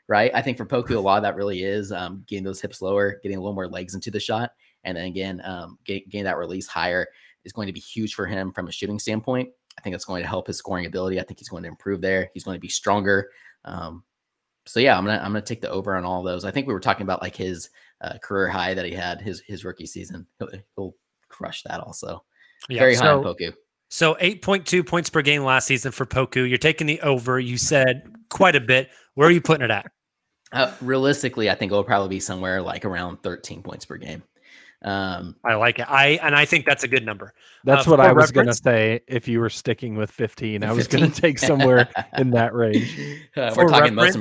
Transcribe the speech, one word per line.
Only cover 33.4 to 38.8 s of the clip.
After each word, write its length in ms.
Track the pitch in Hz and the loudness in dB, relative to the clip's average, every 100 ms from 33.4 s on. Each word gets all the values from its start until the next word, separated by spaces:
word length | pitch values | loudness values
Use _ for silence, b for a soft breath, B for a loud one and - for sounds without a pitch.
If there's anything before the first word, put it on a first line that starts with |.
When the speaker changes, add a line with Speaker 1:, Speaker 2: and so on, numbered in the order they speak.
| - - | -12 -14
Speaker 1:
points 220 | - - - | -14 -16 -14
per 100 | 76 | -14
game. 260 | - 80 - b b b b b - | -14 -14 -16 b b b b b -6
Um, 520 | 98 95 87 90 - 120 | -4 -4 -6 -12 -6 -2
Speaker 2:
I 80 | 107 | 0
like 240 | 120 117 | 0 0
it. 100 | 120 | 0
I, 300 | 139 139 147 | 2 4 2
and 140 | 151 147 | 2 2
I 80 | |
think 220 | 147 165 139 | 4 2 2
that's 180 | 139 | 0
a 60 | 127 | 0
good 160 | 127 110 | -2 -2
number. 280 | 104 - b b b | -8 -14 b b b
Speaker 3:
That's 240 | 131 139 131 | 2 4 6
Speaker 2:
Uh, 40 | |
Speaker 3:
what 80 | 147 | 8
Speaker 2:
for 40 | |
Speaker 3:
I 80 | 131 | 8
was 200 | 131 156 | 8 6
gonna 160 | 131 123 | 6 2
Speaker 2:
reference 120 | 117 | 2
Speaker 3:
say 380 | - 117 | 4 4